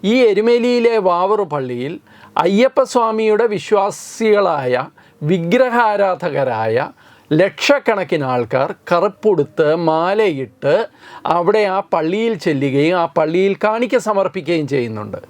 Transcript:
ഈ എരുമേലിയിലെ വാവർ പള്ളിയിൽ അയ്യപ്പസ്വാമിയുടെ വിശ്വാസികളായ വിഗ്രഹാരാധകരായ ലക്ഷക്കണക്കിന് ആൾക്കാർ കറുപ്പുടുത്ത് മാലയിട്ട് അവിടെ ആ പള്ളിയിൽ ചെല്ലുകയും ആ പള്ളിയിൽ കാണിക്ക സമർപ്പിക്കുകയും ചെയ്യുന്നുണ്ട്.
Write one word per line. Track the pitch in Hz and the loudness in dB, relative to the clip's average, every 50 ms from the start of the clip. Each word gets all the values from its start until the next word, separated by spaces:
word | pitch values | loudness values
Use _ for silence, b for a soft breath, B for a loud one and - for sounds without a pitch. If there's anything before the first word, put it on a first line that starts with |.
| - 196 | 0 2
ഈ | 226 262 254 220 | 2 4 4 4
എരുമേലിയിലെ | 196 196 214 233 240 240 233 247 247 240 226 233 233 220 190 180 | 4 4 2 2 2 2 2 2 2 2 2 2 2 2 2 2
വാവർ | 175 170 185 196 214 208 202 160 147 | 2 2 2 0 0 0 -2 -2 -4
പള്ളിയിൽ | 147 131 127 123 120 127 143 175 - B B B B B B B - 156 | -6 -4 -6 -6 -6 -6 -8 -10 -12 B B B B B B B 0 0
അയ്യപ്പസ്വാമിയുടെ | 175 196 202 247 262 - - 262 247 - 247 226 226 220 220 220 220 214 208 233 233 208 | 2 4 4 2 4 2 0 -2 0 0 0 0 0 0 0 0 0 2 2 2 0 -2
വിശ്വാസികളായ | 180 - - 214 202 190 202 - - - - - - 226 220 214 208 196 180 165 143 131 127 123 123 139 - b b b b b b 151 147 | -4 -2 0 0 2 2 0 -4 -8 -16 -18 -8 -2 2 2 2 4 2 0 0 -2 -2 0 0 -2 -2 -6 b b b b b b -2 0
വിഗ്രഹാരാധകരായ | 185 180 165 170 190 262 262 254 233 240 233 214 208 202 202 190 185 151 175 175 139 139 139 131 120 110 110 113 110 123 147 151 - b b b b b b b 147 156 | 0 0 2 2 2 2 2 2 2 2 2 2 2 2 0 0 0 -2 -4 -4 -2 -2 -2 0 -2 -2 -2 0 0 0 -2 -4 -8 b b b b b b b 0 2
ലക്ഷക്കണക്കിന് | 180 196 - - - - 285 277 - - 226 196 185 - 180 160 139 131 | 2 0 0 -4 -2 -2 -2 -2 0 -2 -2 -2 -2 -4 -4 -4 -2 -2
ആൾക്കാർ | 127 123 120 - - 127 135 - 196 _ _ - | -2 -4 -4 -2 -2 -2 -2 -2 -6 _ _ -2
കറുപ്പുടുത്ത് | 175 175 175 208 202 _ - 220 196 160 - 214 - - 160 147 156 170 170 160 | 0 0 0 -2 -4 _ 0 0 2 2 0 -4 -2 -2 0 0 2 0 0 0
മാലയിട്ട് | 156 160 165 180 202 214 220 196 156 135 131 104 _ _ - 139 156 202 240 - B B B B B B B - 160 | 0 0 0 0 0 0 0 0 0 -4 -8 -10 _ _ -2 0 0 0 0 -4 B B B B B B B -2 -2
അവിടെ | 175 175 165 208 220 214 196 185 | 0 0 2 2 2 2 0 -2
ആ | 196 196 _ | -4 -4 _
പള്ളിയിൽ | - 170 156 160 180 214 226 233 226 165 - | -2 -2 -2 -2 -2 -2 -2 -2 -2 -2 -2
ചെല്ലുകയും | 175 156 135 139 139 131 139 147 160 180 180 | -2 -2 0 -2 0 0 2 2 2 2 0
ആ | 170 165 - 175 | -2 -2 0 -2
പള്ളിയിൽ | 160 151 165 180 190 196 196 - - | -2 0 0 0 0 0 0 0 0
കാണിക്ക | 214 220 226 247 220 262 247 170 214 | 0 0 0 -2 0 0 -2 0 0
സമർപ്പിക്കുകയും | 208 196 190 185 - 190 151 139 175 165 151 135 | 0 0 0 -2 -4 -6 -4 -2 -2 -2 -2 -2
ചെയ്യുന്നുണ്ട്. | 139 135 120 117 110 107 107 107 95 - - - | -2 -2 -2 -4 -6 -8 -10 -10 -12 -14 -14 -18